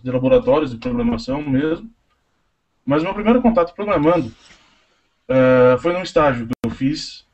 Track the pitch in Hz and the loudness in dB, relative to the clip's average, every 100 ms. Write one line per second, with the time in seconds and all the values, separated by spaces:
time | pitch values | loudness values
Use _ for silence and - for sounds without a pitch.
0 | 127 127 131 127 123 143 143 113 254 240 | -6 -2 2 2 4 0 0 -6 -6 -4
1 | 117 117 - 143 147 131 156 170 226 _ | -2 -4 -6 -6 -2 -2 -2 -4 -10 _
2 | _ _ _ _ _ _ _ _ - 151 | _ _ _ _ _ _ _ _ -2 -2
3 | 175 202 214 240 240 226 170 - 208 175 | -2 -2 0 2 2 2 0 -4 -4 0
4 | 151 175 120 - _ _ _ _ _ _ | 2 0 -2 -10 _ _ _ _ _ _
5 | _ _ - 131 127 127 127 123 165 180 | _ _ -2 2 4 6 6 4 0 -4
6 | 170 165 151 120 113 127 113 - 131 156 | -2 0 2 0 -6 -8 -8 -4 -4 -4
7 | - - _ | -10 -18 _